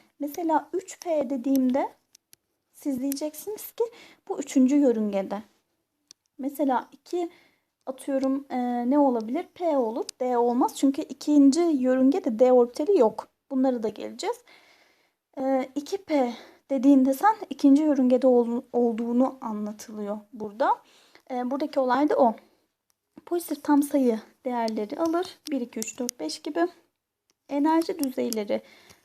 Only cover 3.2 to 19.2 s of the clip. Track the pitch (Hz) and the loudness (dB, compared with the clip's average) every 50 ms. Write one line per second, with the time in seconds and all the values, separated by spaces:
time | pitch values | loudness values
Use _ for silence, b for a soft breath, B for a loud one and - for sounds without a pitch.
3.2 | 311 302 302 - - 403 427 415 - - - - 466 466 B B B B B B | -8 -10 -10 -12 -12 -12 -12 -12 -14 -18 -6 -6 -6 -6 B B B B B B
4.2 | B - 392 - 277 - - 269 254 254 285 294 285 254 220 220 214 208 196 196 | B -12 -10 -10 -10 -2 0 2 2 4 4 2 2 2 2 0 -2 -4 -4 -4
5.2 | 190 - 196 208 - _ _ _ _ _ _ _ _ _ _ _ _ _ - _ | -6 -6 -10 -10 -12 _ _ _ _ _ _ _ _ _ _ _ _ _ -20 _
6.2 | _ _ _ - 254 285 285 - 302 269 254 233 - - - _ _ - 339 359 | _ _ _ -10 -10 -10 -4 -2 -2 0 0 -2 -4 -8 -18 _ _ -8 -6 -6
7.2 | 349 339 b b b b b b b b _ _ _ 269 262 - - 285 277 269 | -6 -6 b b b b b b b b _ _ _ -14 -14 -10 -6 -4 -2 -2
8.2 | 262 269 269 277 277 - 262 254 247 247 240 240 240 240 277 294 285 269 247 226 | 0 -2 -2 -4 -6 -8 -6 -6 -4 -4 -4 -4 -2 0 2 4 4 4 2 0
9.2 | 220 220 247 330 349 - _ - 349 330 294 277 240 220 226 294 427 - - _ | -4 -4 -6 -6 -8 -10 _ -4 -2 0 0 0 0 -2 -4 -6 -8 -8 -8 _
10.2 | 254 254 247 240 240 240 240 247 330 453 - - - 269 269 - - - - - | -4 0 0 2 2 2 2 0 0 0 0 0 0 0 0 -2 -6 -10 -12 -8
11.2 | - 302 294 294 277 277 262 330 349 339 311 254 247 254 254 262 262 269 285 381 | -2 2 6 8 8 8 6 4 2 2 2 2 2 2 2 4 4 4 2 2
12.2 | 370 285 220 214 254 254 254 247 240 240 - - 302 403 403 330 233 214 - - | -2 -4 2 4 4 6 6 6 4 4 0 -4 0 2 4 4 4 4 2 -2
13.2 | - - _ _ _ _ 277 262 262 269 254 233 214 214 208 - 214 214 220 247 | -12 -16 _ _ _ _ -2 0 0 0 0 0 -4 -6 -6 -8 -12 -14 -12 -8
14.2 | 339 392 480 - _ b b b b b b b b b b b b b b b | -6 -6 -6 -8 _ b b b b b b b b b b b b b b b
15.2 | _ _ _ 285 262 269 269 262 262 269 - 285 285 - 392 392 - - 320 285 | _ _ _ -6 -2 -2 -2 -2 -2 -4 -8 -10 -8 -8 -10 -10 -6 -2 0 0
16.2 | 247 240 233 B B B B B B _ 277 269 226 285 285 262 262 269 269 269 | 0 0 -4 B B B B B B _ -4 2 6 6 6 6 6 4 2 2
17.2 | 370 415 440 - - - 262 - - 277 269 285 311 302 277 262 254 247 254 247 | 2 2 0 0 -6 -12 -6 2 6 6 6 6 6 4 2 2 4 4 4 4
18.2 | 262 262 247 240 240 233 233 240 233 - - 240 240 233 226 214 240 233 240 247 | 4 4 4 4 4 2 -2 -6 -6 -4 -2 0 0 0 0 -2 -4 -2 2 2